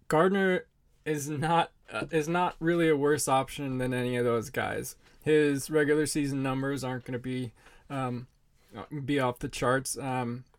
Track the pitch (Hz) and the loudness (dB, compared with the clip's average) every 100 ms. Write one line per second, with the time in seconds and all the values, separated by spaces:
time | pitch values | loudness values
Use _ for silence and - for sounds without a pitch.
0 | - 156 185 196 190 185 - _ _ _ | 0 4 4 4 2 0 -4 _ _ _
1 | 151 151 139 147 160 170 - _ - 113 | -6 -4 -4 -2 2 2 2 _ -10 -6
2 | 143 160 151 175 180 - 165 170 160 147 | -2 -2 0 0 0 -2 0 2 4 4
3 | 147 147 - 131 131 - 139 127 127 127 | 4 2 2 2 0 -6 -4 -2 -2 -2
4 | 123 123 120 117 - - 101 107 131 - | -2 0 2 0 -2 -4 -4 -4 -8 -14
5 | _ - 151 156 147 139 - 156 147 151 | _ -6 2 4 4 2 0 2 4 2
6 | 143 156 139 135 135 131 135 139 127 127 | 2 0 -2 -2 -2 -2 -2 -4 -4 -6
7 | - 123 127 127 120 - - - - 139 | -6 -8 -6 -6 -8 -12 -20 -20 -10 -6
8 | 127 123 131 _ _ _ _ 110 - 147 | -4 -6 -10 _ _ _ _ -16 -12 -8
9 | 131 139 127 123 139 - 127 131 135 - | -2 0 0 -2 -6 -2 2 2 0 -8
10 | 135 127 120 123 - | -4 -4 -4 -8 -12